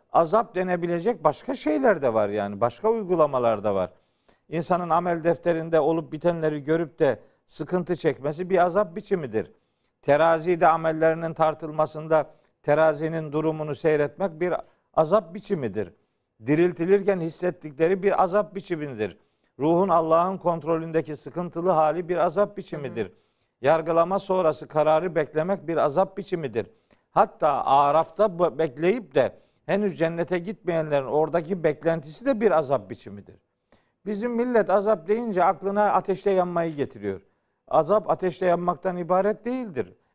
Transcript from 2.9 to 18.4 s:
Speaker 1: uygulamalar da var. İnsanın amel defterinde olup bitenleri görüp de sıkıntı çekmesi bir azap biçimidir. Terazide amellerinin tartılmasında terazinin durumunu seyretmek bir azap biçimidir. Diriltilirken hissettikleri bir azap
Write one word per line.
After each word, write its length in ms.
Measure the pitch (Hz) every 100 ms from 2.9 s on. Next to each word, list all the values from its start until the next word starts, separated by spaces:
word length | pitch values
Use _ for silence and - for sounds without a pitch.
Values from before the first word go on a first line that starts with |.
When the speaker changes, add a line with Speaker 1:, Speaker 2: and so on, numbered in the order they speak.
Speaker 1:
uygulamalar 720 | 226 185 175 151 135 120 107
da 100 | 104
var. 180 | 98 90 - _ _ _ _ _
İnsanın 420 | 156 165 175 175
amel 340 | 165 175 170
defterinde 560 | 160 160 175 165 165 160
olup 320 | 147 165 143
bitenleri 520 | 151 175 170 156 151
görüp 340 | 139 165 165 -
de 220 | 151 117 - _ _
sıkıntı 500 | - 151 180 175 175
çekmesi 540 | 160 127 135 151 180
bir 80 | 180
azap 380 | 175 175 208 220
biçimidir. 560 | - 190 139 107 92 _ _ _ _ _
Terazide 640 | - 147 165 165 160 175 170
amellerinin 680 | 160 160 160 160 160 165
tartılmasında 960 | 139 160 151 160 156 156 156 156 156 - _ _ _
terazinin 720 | - 147 160 147 160 160 156
durumunu 420 | 147 156 156 151
seyretmek 640 | 143 165 151 143 - 185 156
bir 140 | 180 156 - _ _
azap 400 | - 156 202 165
biçimidir. 580 | 190 - 185 123 98 90 - _ _ _ _ 110
Diriltilirken 720 | 151 180 170 170 196 196 190
hissettikleri 840 | 165 156 180 - 151 135 160 190
bir 200 | 196 -
azap 320 | 180 196